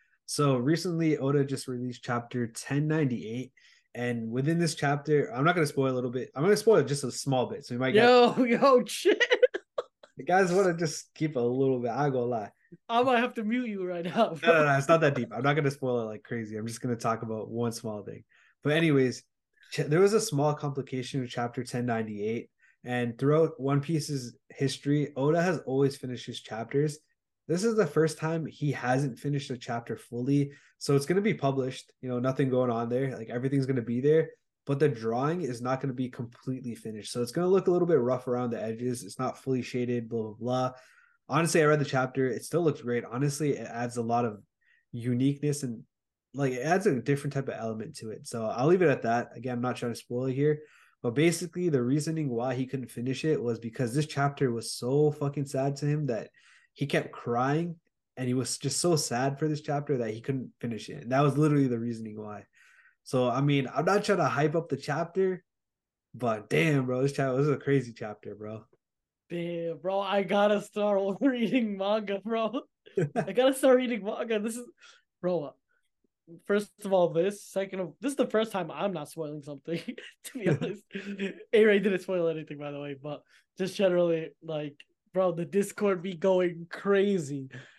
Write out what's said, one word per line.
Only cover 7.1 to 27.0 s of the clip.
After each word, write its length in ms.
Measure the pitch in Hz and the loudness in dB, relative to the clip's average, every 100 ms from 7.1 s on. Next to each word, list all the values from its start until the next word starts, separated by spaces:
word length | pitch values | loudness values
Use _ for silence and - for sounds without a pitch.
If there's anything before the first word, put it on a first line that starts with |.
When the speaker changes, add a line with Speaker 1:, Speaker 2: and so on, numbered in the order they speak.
Speaker 1:
small 340 | - - 131 110 | -4 0 0 0
bit, 180 | 107 | -4
so 100 | - | -8
you 60 | 120 | -2
might 120 | 131 | 2
get 120 | 202 | 6
Speaker 2:
Yo, 300 | 240 247 240 - | 8 8 6 4
<laughs> 80 | |
yo, 400 | 247 220 269 254 | 2 4 6 6
shit. 380 | - - 359 - - 494 508 - - - - _ - - | 4 0 2 2 2 4 2 0 -10 -10 -10 _ -20 -14
Speaker 1:
You 80 | |
guys 280 | 131 180 185 | 2 4 4
wanna 240 | 180 196 170 | 4 2 2
just 380 | 165 - - | -2 -4 -12
keep 220 | - 156 135 | -4 -2 0
a 40 | |
little 380 | 120 127 135 131 | 0 2 2 2
bit. 120 | 120 | -2
I 160 | 113 147 | 0 0
ain't 60 | |
gonna 140 | 127 120 | 0 -2
lie. 240 | 117 101 - _ 170 - | -2 -6 -14 _ -20 -2
Speaker 2:
I 160 | 233 | 2
might 160 | 254 240 | 4 4
have 140 | 240 | 2
to 100 | 240 | -2
mute 240 | 208 247 247 | -2 -2 -2
you 180 | 196 180 | -4 -4
right 180 | 175 | -4
now, 60 | 170 208 | -4 2
Speaker 1:
No, 140 | 196 | 0
no, 40 | |
Speaker 2:
bro. 300 | 156 - 165 | 2 4 6
Speaker 1:
no, 120 | 147 139 | 6 4
it's 120 | 143 | 6
not 120 | 165 | 6
that 120 | 151 | 6
deep. 140 | 139 120 | 2 -4
I'm 120 | 110 | -2
not 100 | 139 | 0
gonna 160 | 147 143 | 2 0
spoil 300 | 139 127 123 | -2 -2 -2
it 60 | 110 | -2
like 180 | 107 | -8
crazy. 320 | - 117 107 107 | -8 -8 -6 -6
I'm 100 | 113 | -8
just 140 | 113 | -6
gonna 160 | 127 117 | -4 -2
talk 260 | 120 113 | -2 -2
about 260 | 117 110 - | -4 -6 -6
one 220 | 113 120 | -4 -4
small 320 | 113 110 104 | -4 -8 -8
thing. 220 | 101 110 - _ _ _ | -10 -14 -18 _ _ _
But 80 | 143 | 0
anyways, 500 | 156 165 139 131 120 - _ _ _ - | 2 4 4 4 0 -12 _ _ _ -12
ch-, 160 | - 143 | -6 0
there 140 | 160 | 4
was 120 | 202 | 4
a 80 | 214 | 4
small 340 | - 143 151 | 0 0 0
complication 640 | 147 147 135 127 131 123 143 | 0 -4 -6 -6 -6 -6 -6
with 100 | 123 | -6
chapter 320 | - 120 127 | -4 -4 -6
ten 240 | 123 127 123 | -6 -4 -2
ninety-eight, 640 | 113 110 104 107 117 - _ _ _ | -2 -4 -4 -4 -4 -6 _ _ _
and 340 | 123 123 120 113 | -6 -2 -2 0
throughout 440 | 135 156 160 160 | 2 4 4 0
One 200 | 135 143 | 0 0
Piece's 560 | 139 165 143 139 120 - _ | 0 -2 -2 -6 -8 -14 _
history, 640 | - 139 - 143 147 139 | -4 -2 -2 -2 0 0
Oda 260 | - 143 170 | 0 2 2
has 180 | 175 147 - | 2 0 -2
always 300 | 135 139 135 | 0 0 0
finished 300 | 127 120 - | -8 -10 -10
his 140 | 117 | -14
chapters. 580 | - 110 113 139 151 147 | -10 -10 -4 0 0 -4